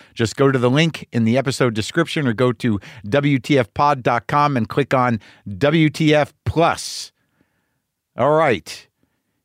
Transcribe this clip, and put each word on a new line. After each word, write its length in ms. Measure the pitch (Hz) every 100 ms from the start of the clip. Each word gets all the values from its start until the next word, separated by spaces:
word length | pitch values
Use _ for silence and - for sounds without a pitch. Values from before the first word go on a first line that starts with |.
| -
Just 220 | - 113 -
go 140 | 139
to 80 | 131
the 120 | 123
link 360 | 139 165 - -
in 120 | 120
the 120 | 113 127
episode 380 | 131 - 131
description 520 | 110 - 170 160 165 131
or 60 |
go 180 | 104 127
to 280 | 120 123 101 - - 104
W 320 | 139 143 135
T 200 | - 139
F 160 | 120
pod 280 | - 147 143
dot 240 | 131 120 -
com 300 | 147 147 131
and 140 | 110
click 240 | - 135
on 260 | 131 123 113 - - - 95
W 320 | 143 165 156
T 240 | - 156
F 180 | 151 139 _ -
Plus. 680 | 151 165 95 - - - _ _ _ _ _ _ _ _ _ _ -
All 140 | 135
right, 560 | 156 156 98 - - - _ _ _ _ _